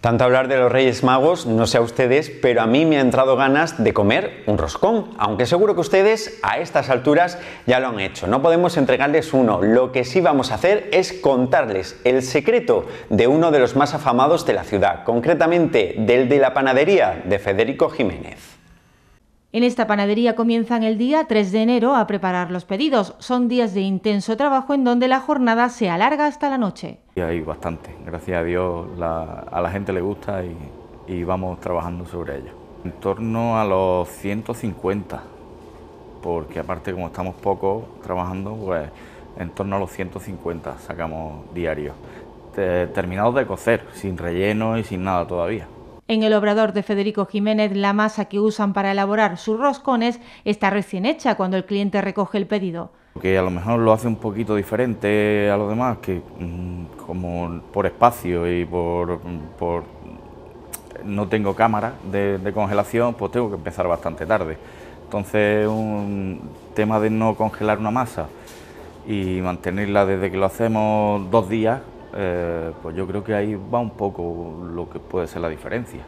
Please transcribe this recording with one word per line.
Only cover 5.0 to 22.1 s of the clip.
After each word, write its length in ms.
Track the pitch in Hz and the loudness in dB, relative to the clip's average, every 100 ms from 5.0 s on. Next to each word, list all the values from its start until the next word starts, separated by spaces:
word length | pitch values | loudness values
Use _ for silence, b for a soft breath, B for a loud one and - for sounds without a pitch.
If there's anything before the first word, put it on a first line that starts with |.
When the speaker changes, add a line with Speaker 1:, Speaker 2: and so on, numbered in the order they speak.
| - - | -2 -4
Speaker 1:
aunque 300 | 104 143 - | -2 0 2
seguro 280 | 175 208 | 4 4
que 60 | 175 | 2
ustedes 580 | 170 190 196 220 - - | 2 4 4 2 -2 -4
a 160 | 98 117 | -2 -2
estas 320 | 165 147 135 | 0 -2 2
alturas 480 | 127 127 147 175 175 B B - | 2 4 4 4 0 B B 2
ya 140 | 127 | 2
lo 80 | 131 | 2
han 120 | 110 | -2
hecho. 260 | 95 - 90 | -4 -4 0
No 160 | 123 | 2
podemos 340 | 165 165 175 170 | 4 4 4 2
entregarles 560 | 131 127 139 151 - | 2 4 4 2 2
uno, 300 | 135 120 95 | 2 4 4
lo 280 | 101 117 127 | 4 4 4
que 140 | 127 | 0
sí 160 | 123 185 | 0 2
vamos 300 | 170 143 123 | 4 4 0
a 60 | 110 | 2
hacer 320 | 175 208 - | 2 2 2
es 200 | 165 185 | 2 2
contarles 880 | - 147 131 127 175 127 95 92 - | 0 2 2 4 2 2 -2 -4 -2
el 180 | 123 131 | 2 2
secreto 640 | 131 147 143 240 - 110 82 B B | 2 0 4 2 4 2 2 B B
de 160 | 104 117 | 4 6
uno 240 | 151 165 | 6 6
de 100 | 147 | 6
los 140 | 123 | 4
más 200 | 127 143 | 4 0
afamados 500 | 147 139 120 139 165 | 0 0 4 4 4
de 80 | - | 2
la 120 | 101 | 0
ciudad, 400 | 85 101 95 82 | 0 2 2 0
concretamente 920 | - 120 147 170 165 175 160 120 92 - | 0 0 2 2 4 4 2 2 0 0
del 300 | 110 120 127 | 4 4 6
de 100 | 143 | 4
la 140 | 131 | 4
panadería 680 | 139 135 127 156 196 107 82 | 2 2 4 4 4 4 0
de 140 | 90 98 | -2 -2
Federico 500 | - 98 113 131 160 | 0 0 0 2 0
Jiménez. 680 | - 113 76 69 - - - _ - _ _ _ _ _ _ _ | 0 -4 -4 -12 -16 -20 -20 _ -20 _ _ _ _ _ _ _
Speaker 2:
En 100 | 233 | 0
esta 220 | 240 247 220 | 0 0 0
panadería 480 | 208 202 208 240 | 0 2 2 2
comienzan 480 | 226 233 233 226 240 | 2 2 2 0 0
el 140 | 220 220 | 0 0
día 300 | 247 302 311 | 2 2 2
tres 240 | 220 196 | 2 2
de 80 | 208 | 2
enero 340 | 220 247 233 | 2 4 4
a 120 | 269 | 2
preparar 440 | 208 | 2